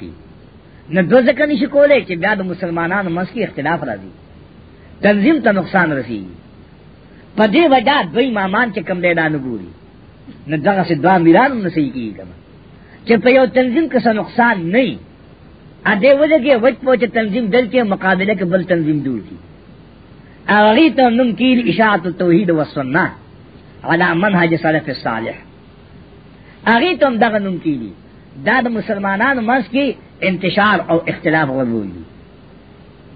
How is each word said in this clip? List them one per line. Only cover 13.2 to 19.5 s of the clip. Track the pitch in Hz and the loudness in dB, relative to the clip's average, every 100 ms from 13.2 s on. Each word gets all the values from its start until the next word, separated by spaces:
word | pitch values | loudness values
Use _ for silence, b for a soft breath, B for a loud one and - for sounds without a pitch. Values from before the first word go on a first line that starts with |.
په | 247 | 4
یو | 262 262 | 4 4
تنظیم | 254 254 247 311 | 2 0 0 0
کې | 247 | 0
څه | 233 | 0
نقصان | 214 208 - 240 202 165 | -2 -4 0 0 0 -2
نه | 220 | 0
وي. | 240 104 - - - - - - - - - | 0 -4 -14 -20 -20 -20 -20 -20 -20 -8 -2
ا | |
دې | 208 254 277 | 2 4 4
ولګي | 302 311 262 247 | 4 2 2 2
وچ | 240 240 | 2 -2
پوچ | 254 254 220 | -2 0 0
تنظیم | 233 220 214 220 | -2 -2 -2 0
دل | 226 233 | 0 0
کې | 254 220 | 0 0
مقابله | 190 190 185 196 | -2 0 0 0
کې | 196 | -2
بل | 185 185 | 0 -2
تنظیم | 175 170 151 151 | 0 -2 0 -2
جوړ | 135 117 87 | -2 -6 -10
کړي. | 87 - | -20 -20